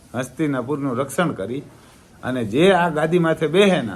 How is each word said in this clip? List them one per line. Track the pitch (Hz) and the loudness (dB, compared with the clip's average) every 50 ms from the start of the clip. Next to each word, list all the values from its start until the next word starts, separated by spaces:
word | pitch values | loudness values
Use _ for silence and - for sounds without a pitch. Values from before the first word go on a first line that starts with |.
| - - - | -18 -10 -8
હસ્તિનાપુરનું | 120 131 131 - - 160 147 139 127 117 123 151 139 139 139 120 120 | -6 -6 -6 -4 -2 -2 -2 -2 -2 -2 -4 -4 -4 -2 -2 -2 -2
રક્ષણ | 139 135 - - 175 147 | -4 -2 -2 -2 -2 -2
કરી | - - 113 110 123 143 - - - - - - - - - - - - - | -2 -4 -6 -6 -6 -8 -10 -12 -18 -20 -20 -20 -20 -20 -20 -20 -20 -10 -8
અને | 120 127 127 117 | -6 -4 -4 -4
જે | 101 104 143 170 196 | -2 2 4 4 4
આ | 190 175 175 175 | 4 4 2 0
ગાદી | 151 151 156 160 180 175 | 0 0 0 2 2 2
માથે | 165 165 160 160 165 147 | 2 2 0 0 -2 0
બેહે | 151 190 208 196 180 151 | 2 4 4 4 4 2
ને | 123 107 90 | -2 -4 -8